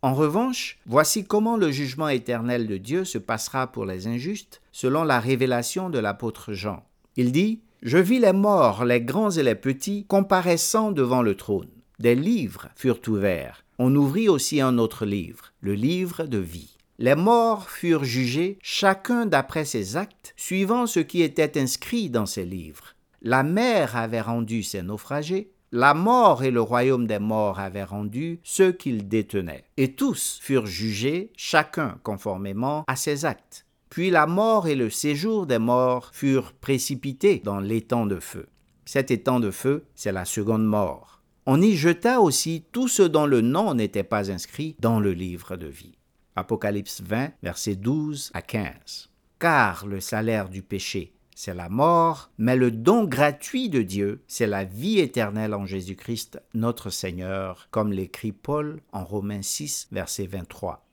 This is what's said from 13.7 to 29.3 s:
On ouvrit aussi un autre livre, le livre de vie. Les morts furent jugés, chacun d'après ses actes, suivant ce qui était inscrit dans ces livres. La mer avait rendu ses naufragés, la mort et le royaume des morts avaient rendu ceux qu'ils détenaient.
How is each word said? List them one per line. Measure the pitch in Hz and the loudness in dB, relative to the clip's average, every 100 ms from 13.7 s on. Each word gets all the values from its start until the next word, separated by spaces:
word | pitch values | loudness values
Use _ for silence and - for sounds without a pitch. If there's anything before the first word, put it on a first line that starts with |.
| _ | _
On | 127 | 4
ouvrit | 139 139 160 226 | 6 4 4 4
aussi | 156 - 151 | 4 2 2
un | 131 123 | 2 4
autre | 113 - | 2 0
livre, | 104 101 82 - - _ | -4 -2 -4 -12 -20 _
le | 95 | -4
livre | 101 123 180 185 175 | 0 0 0 -2 -4
de | 160 113 | -4 -4
vie. | 87 85 - _ _ _ | -4 -10 -16 _ _ _
Les | 120 143 | 2 4
morts | 190 233 226 214 185 | 4 4 4 0 -6
furent | - 175 160 | -6 0 2
jugés, | 139 120 127 131 180 196 | 2 -2 -2 0 -2 -4
chacun | - - 196 190 - 240 226 | -8 0 2 2 0 -2 2
d'après | 147 - - | 2 0 -4
ses | 147 117 95 123 | -4 -4 -2 -4
actes, | 208 _ - - | -6 _ -20 -14
suivant | - 185 190 240 233 | -4 -2 0 2 2
ce | 170 | 0
qui | 151 180 | 0 2
était | 160 139 151 147 | 0 2 0 2
inscrit | 135 - - 240 190 | -2 -2 -4 -4 -2
dans | 120 101 | -2 -2
ces | - | -4
livres. | 90 92 80 76 - _ _ _ | -6 -8 -12 -18 -20 _ _ _
La | - 127 | 0 2
mer | 139 185 254 220 139 117 | 2 2 2 2 0 -2
avait | 113 113 | -4 -4
rendu | 110 117 110 113 | -2 -2 -2 -4
ses | 95 101 | -4 -6
naufragés, | 90 104 - 143 151 185 208 _ _ | -6 -8 -6 -6 -4 -4 -6 _ _
la | 120 135 | 4 4
mort | 147 190 247 220 131 | 6 4 6 6 6
et | 131 | 2
le | 120 | 2
royaume | 110 120 127 127 117 | 2 2 4 2 0
des | 107 | -2
morts | 104 107 104 95 | 0 0 0 -2
avaient | 98 98 | -6 -8
rendu | 95 101 104 113 165 170 | -8 -6 -6 -6 -8 -8
ceux | - - 190 | -8 4 4
qu'ils | 185 - 117 101 | 4 -4 -4 -2
détenaient. | 110 101 | -2 -2